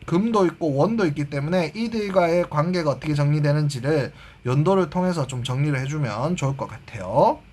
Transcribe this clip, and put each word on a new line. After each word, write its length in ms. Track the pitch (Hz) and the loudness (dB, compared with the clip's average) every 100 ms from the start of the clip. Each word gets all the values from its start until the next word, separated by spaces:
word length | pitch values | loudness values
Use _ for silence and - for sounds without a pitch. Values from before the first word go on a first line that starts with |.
| - | -2
금도 400 | 170 233 214 175 | 0 2 2 2
있고 300 | - 160 139 | 0 -2 2
원도 300 | 220 226 170 | 2 2 0
있기 240 | 147 139 | -2 -4
때문에 400 | 143 147 185 160 220 | -4 -2 0 -2 -4
이들과의 760 | 233 226 202 190 170 175 170 | -4 -2 0 2 4 2 0
관계가 420 | 151 170 180 156 | 0 0 0 0
어떻게 220 | 127 156 147 | -2 -2 0
정리되는지를 1000 | 143 151 147 147 147 131 135 156 110 - - - 120 | 2 2 2 2 0 -2 0 0 -2 -6 -20 -8 0
연도를 440 | 131 160 190 170 | 2 4 4 2
통해서 360 | 180 185 170 131 | 0 0 -2 -4
좀 180 | 127 | -6
정리를 340 | 117 127 147 135 | -4 -2 0 0
해주면 560 | 135 151 123 104 151 180 | -2 -2 -2 -2 -2 0
좋을 200 | 135 135 | -2 -2
것 140 | 104 | -6
같아요. 680 | 107 - 104 90 120 208 359 - | -10 -14 -10 -2 2 2 2 -8